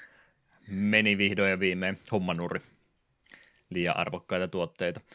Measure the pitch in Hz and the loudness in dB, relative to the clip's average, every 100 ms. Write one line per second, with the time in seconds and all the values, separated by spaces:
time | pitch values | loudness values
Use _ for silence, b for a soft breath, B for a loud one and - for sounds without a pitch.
0 | b b b b _ _ - 98 104 107 | b b b b _ _ -8 -2 2 4
1 | 107 101 98 101 95 92 95 90 92 98 | 4 4 2 4 2 2 0 0 -2 -4
2 | - 104 90 87 87 90 - _ _ _ | -4 -2 -2 -2 -4 -6 -10 _ _ _
3 | _ _ _ b b b b 90 87 - | _ _ _ b b b b -2 0 0
4 | 85 87 - 92 90 92 85 - 90 80 | -2 -6 -4 -4 -2 -2 -4 -4 -6 -6
5 | - | -14